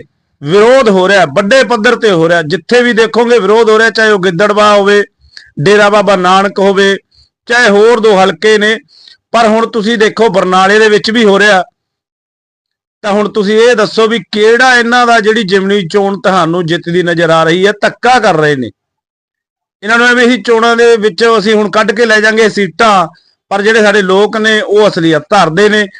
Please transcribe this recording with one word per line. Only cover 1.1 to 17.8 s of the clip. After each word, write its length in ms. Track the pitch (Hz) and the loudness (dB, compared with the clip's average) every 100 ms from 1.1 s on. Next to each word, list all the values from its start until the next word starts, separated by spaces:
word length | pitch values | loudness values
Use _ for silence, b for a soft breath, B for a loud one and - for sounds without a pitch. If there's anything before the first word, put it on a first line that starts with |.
| 196 160 143 | 2 0 -2
ਵੱਡੇ 280 | 196 262 | 0 0
ਪੱਧਰ 320 | 214 240 220 233 | 0 0 -2 0
ਤੇ 160 | 220 | 0
ਹੋ 180 | 175 165 | 0 0
ਰਿਹਾ, 120 | 170 | 0
ਜਿੱਥੇ 380 | 156 180 - 247 | -2 -6 -2 0
ਵੀ 120 | 240 | 0
ਦੇਖੋਗੇ 460 | 214 220 220 233 240 | 0 0 0 0 0
ਵਿਰੋਧ 300 | 190 220 220 | 2 2 2
ਹੋ 80 | 214 | 2
ਰਿਹਾ, 100 | 226 | 0
ਚਾਹੇ 220 | 226 220 | 0 0
ਉਹ 80 | 208 | 0
ਗਿੱਦੜਬਾਹ 560 | 185 170 208 208 208 208 | -2 0 0 2 2 2
ਹੋਵੇ, 260 | 196 202 196 _ B B B - | 2 0 -2 _ B B B -4
ਡੇਰਾ 300 | 147 208 208 | 0 2 2
ਬਾਬਾ 260 | 208 202 196 | 2 0 0
ਨਾਨਕ 440 | 180 190 202 196 | 2 0 0 -2
ਹੋਵੇ, 360 | 196 190 196 190 _ b b _ - | -2 0 -2 -2 _ b b _ -6
ਚਾਹੇ 220 | 240 233 | 0 2
ਹੋਰ 300 | 202 220 240 | 2 2 2
ਦੋ 160 | 220 190 | 2 2
ਹਲਕੇ 400 | 190 170 214 214 | 0 0 0 0
ਨੇ। 200 | 208 220 - b b b _ | 0 -4 -8 b b b _
ਪਰ 160 | 226 226 | -2 0
ਹੁਣ 200 | 220 226 | 0 -2
ਤੁਸੀਂ 280 | 226 208 233 | -4 -4 -2
ਦੇਖੋ 300 | 214 - 226 | -2 0 -2
ਬਰਨਾਲੇ 500 | 180 185 185 190 214 | 0 0 0 2 2
ਦੇ 100 | 220 | 2
ਵਿੱਚ 200 | 208 - | 0 -2
ਵੀ 120 | 226 214 | 0 2
ਹੋ 120 | 196 | 2
ਰਿਹਾ, 240 | 208 190 175 _ _ _ _ _ _ _ _ _ _ _ _ _ | 2 0 -2 _ _ _ _ _ _ _ _ _ _ _ _ _
ਤਾਂ 80 | 214 | -4
ਹੁਣ 180 | 202 202 | -2 -2
ਤੁਸੀਂ 280 | 220 196 214 | -4 -2 2
ਇਹ 160 | 233 226 | 2 2
ਦੱਸੋ 320 | 190 - 220 | -2 -2 -2
ਵੀ 120 | 226 165 | -4 -6
ਕਿਹੜਾ 440 | 208 214 233 262 247 | -2 0 2 2 0
ਇਹਨਾਂ 300 | 233 247 240 | 0 0 0
ਦਾ 120 | 233 | 0
ਜਿਹੜੀ 240 | 208 220 | 0 -2
ਜਿਮਨੀ 380 | 196 196 190 202 170 | -2 -2 -2 -4 -2
ਚੋਣ 320 | 202 196 196 | -4 -2 -4
ਤੁਹਾਨੂੰ 440 | 202 185 160 175 165 | -2 -2 -2 -2 -4
ਜਿੱਤਦੀ 380 | 170 170 175 | -6 -4 -4
ਨਜ਼ਰ 260 | 175 170 165 | -2 -2 0
ਆ 140 | 160 | 0
ਰਹੀ 220 | 160 175 196 | 0 0 -2
ਹੈ? 40 | 202 | -2